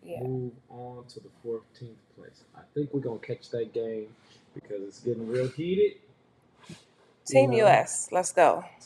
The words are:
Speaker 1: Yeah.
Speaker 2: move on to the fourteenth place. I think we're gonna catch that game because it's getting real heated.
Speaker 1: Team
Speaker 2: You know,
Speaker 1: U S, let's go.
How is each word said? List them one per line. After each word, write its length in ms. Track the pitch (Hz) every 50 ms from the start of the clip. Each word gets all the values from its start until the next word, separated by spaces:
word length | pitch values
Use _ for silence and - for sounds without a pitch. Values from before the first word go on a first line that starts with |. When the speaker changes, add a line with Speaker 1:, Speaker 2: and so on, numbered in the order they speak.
| -
Speaker 1:
Yeah. 180 | 170 170 -
Speaker 2:
move 300 | 131 131 131 127 127 123 113 135 _ -
on 360 | 123 123 123 123 123 123 123
to 120 | 123 - -
the 80 | 101 98 _ _
fourteenth 560 | - 117 117 113 110 _ _ - 123 117 110 - _ _ _
place. 280 | 98 - - - _ _ _ _
I 60 | - - _ -
think 200 | 147 147 139 -
we're 60 | 139
gonna 180 | 123 120 113 107
catch 300 | - - 120 - - -
that 240 | - 117 113 110 -
game 360 | 120 113 113 113 110 107 107 113 _ _ _ - - _ _ -
because 280 | - - - 104 98 98
it's 160 | 101 - -
getting 280 | - 120 117 110 113
real 200 | 110 120 127 127
heated. 500 | 127 - 147 165 175 190 196 208 196 - - _ _ _ _ _ _ _ _ _ _ _ _ - - - - _ _ _ _ _ _ _ _ -
Speaker 1:
Team 260 | - 262 269 269 - 247
Speaker 2:
You 80 | 226
know, 40 | 214
Speaker 1:
U 60 | 202
S, 380 | - - - - - - - -
let's 200 | 175 180 185 -
go. 320 | - 185 165 135 87 170 180 - - - -